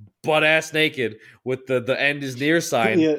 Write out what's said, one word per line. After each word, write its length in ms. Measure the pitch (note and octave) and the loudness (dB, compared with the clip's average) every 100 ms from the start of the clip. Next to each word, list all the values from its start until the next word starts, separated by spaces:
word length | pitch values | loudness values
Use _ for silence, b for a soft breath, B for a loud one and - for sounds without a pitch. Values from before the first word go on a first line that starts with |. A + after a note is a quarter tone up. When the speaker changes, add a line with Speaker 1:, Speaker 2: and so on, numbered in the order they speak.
| G2+ _ | -20 _
Speaker 1:
butt 200 | D#3 D3+ | 0 2
ass 280 | D#3 D#3+ D#3 | 4 2 0
naked 440 | D#3 D#3 C3 A2+ G#2+ B B | 0 0 0 -6 -6 B B
with 220 | B2 B2+ - | -6 -6 -2
the, 140 | B2+ | -2
the 180 | A2+ B2+ | 0 0
end 240 | C#3 C#3+ | 0 -2
is 140 | C#3 B2 | -8 -4
near 220 | D3 E3 | 0 0
sign." 380 | E3 B2+ A2+ D#3+ | 0 0 2 2
Speaker 2:
<laughs> 60 | |
Yeah, 100 | D#3 | 2